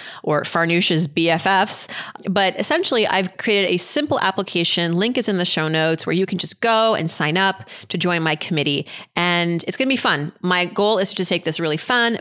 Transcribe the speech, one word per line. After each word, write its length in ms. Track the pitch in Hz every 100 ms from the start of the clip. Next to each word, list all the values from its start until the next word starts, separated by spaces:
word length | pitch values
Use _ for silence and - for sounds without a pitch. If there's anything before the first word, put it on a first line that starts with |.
| - -
or 200 | - 147
Farnoosh's 680 | - 165 165 170 196 160 160
B 200 | 170 165
F 160 | 160 190
Fs. 440 | 190 214 - - - - - -
But 280 | 190 190 -
essentially, 480 | - 320 - 240 208
I've 300 | 190 190 -
created 340 | - 202 185
a 60 | 180
simple 420 | - 294 294 277
application. 720 | 190 190 190 180 170 - 170
Link 240 | 170 220 254
is 100 | 226
in 120 | 190
the 60 | 175
show 220 | - 156
notes 380 | 160 160 160 -
where 100 | 165
you 120 | 190
can 100 | 190
just 240 | - -
go 340 | 233 220 226 220
and 140 | 160
sign 280 | - 151 175
up 300 | 190 185 - - -
to 80 | 175
join 240 | 180 170
my 140 | 160 156
committee. 500 | - 160 143 143 143 - - -
And 460 | 175 175 170 170 -
it's 80 | -
gonna 140 | 262
be 80 | 254
fun. 340 | 240 156 151 -
My 240 | 180 180 180
goal 340 | - 208 214
is 100 | 196
to 60 | -
just 160 | 185
make 120 | 170
this 160 | 165 151
really 160 | 165 151
fun, 440 | - 247 233 226